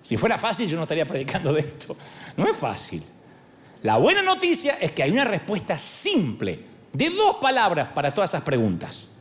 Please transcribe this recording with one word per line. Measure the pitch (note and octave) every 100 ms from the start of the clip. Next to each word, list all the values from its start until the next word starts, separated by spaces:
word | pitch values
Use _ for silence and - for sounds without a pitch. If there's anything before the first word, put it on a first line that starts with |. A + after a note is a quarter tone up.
Si | - -
fuera | G#3+ G3+
fácil, | A3 G3 A3
yo | E3
no |
estaría | D#3 D#3 D3
predicando | C3+ C3+ - D3+
de | D3+
esto. | C#3 - - - - - - -
No | A3+
es | -
fácil. | B2+ G2+ - E2+ D2+ - - - - - - - A2
La | A2
buena | G3 G4
noticia | F#4+ F#4 F4+ E4 C#4+ C4+
es | E3
que | -
hay | D#3
una | A3+ C4
respuesta | G3 - G3+ - E3
simple | - - - F4 C#3+ G#2 G2 D#2 - - -
de | C3+ D#4
dos | F#4 G#4+ G#4
palabras | C4 C4 G#3+ E3 C3
para | - C#3+ C#3
todas | F3+
esas | D#3+
preguntas. | D3+ C3 A2 F2 - - - -